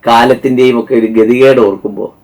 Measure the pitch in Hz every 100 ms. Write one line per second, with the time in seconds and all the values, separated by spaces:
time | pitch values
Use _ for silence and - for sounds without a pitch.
0 | 117 117 123 123 135 127 127 120 110 127
1 | 110 113 110 123 131 127 104 98 104 101
2 | - _